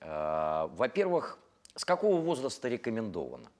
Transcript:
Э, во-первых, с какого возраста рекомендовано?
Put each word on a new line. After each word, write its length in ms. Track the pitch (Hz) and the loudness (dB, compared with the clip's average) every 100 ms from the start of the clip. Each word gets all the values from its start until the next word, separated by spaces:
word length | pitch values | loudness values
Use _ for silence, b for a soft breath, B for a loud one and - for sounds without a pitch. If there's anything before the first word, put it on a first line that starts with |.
Э, 640 | 78 78 78 78 78 78 80 | -8 -2 0 2 2 2 0
во-первых, 680 | 82 127 196 190 175 - - _ _ - | 0 0 2 2 0 -2 -10 _ _ -16
с 100 | - | -6
какого 380 | - 180 208 180 | 0 2 4 4
возраста 480 | 165 147 131 - 127 | 2 0 -2 -2 -2
рекомендовано? 800 | 120 123 113 110 87 67 62 57 _ | -2 -2 -2 -4 -4 -6 -8 -16 _